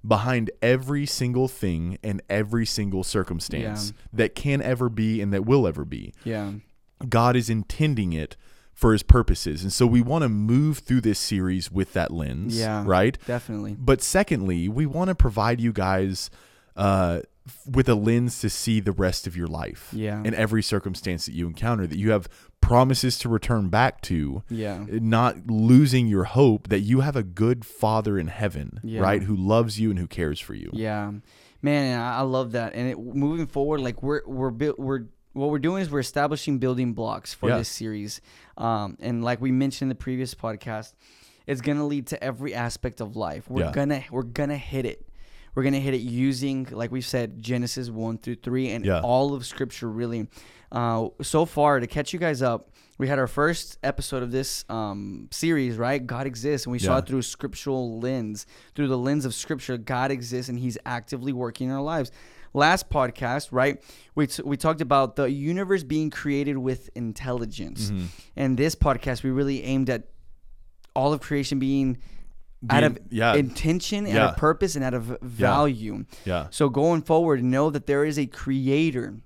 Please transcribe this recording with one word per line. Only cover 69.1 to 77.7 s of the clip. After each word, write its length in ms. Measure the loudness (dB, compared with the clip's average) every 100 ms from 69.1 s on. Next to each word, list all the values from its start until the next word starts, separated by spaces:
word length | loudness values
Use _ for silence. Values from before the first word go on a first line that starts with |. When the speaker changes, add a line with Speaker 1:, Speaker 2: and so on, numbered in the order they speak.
| -4
Speaker 2:
we 60 | -2
really 340 | 0 0 -2
aimed 260 | -2 0 0
at 200 | -2 -6 -18 -20 -20 -18 -20 -20 -20 -8
all 200 | 0 2
of 80 | 0
creation 380 | -2 -2 0 -2
being 380 | 0 2 0 -2 -8 -12 -12 -14 -18 -12 2
out 120 | 4
Speaker 1:
Being, 20 | 4
Speaker 2:
of 80 | 2 -6
Speaker 1:
yeah. 240 | 2 4 4
Speaker 2:
intention, 720 | 2 0 0 0 0 -4 0
out 80 |
Speaker 1:
Yeah. 160 | 4 4
Speaker 2:
of 60 | 4
purpose, 380 | 2 2 0 0
and 80 |
out 100 | -2
of 160 | -2 -6
Speaker 1:
Yeah. 60 | -8
Speaker 2:
value. 840 | -10 0 2 4 2 0 -6 -8 -10 -10 -4
Speaker 1:
Yeah. 220 | -2 -4
Speaker 2:
So 180 | 0 2
going 320 | 4 2 2
forward, 400 | 2 2 4 2
know 260 | 2 2
that 180 | 2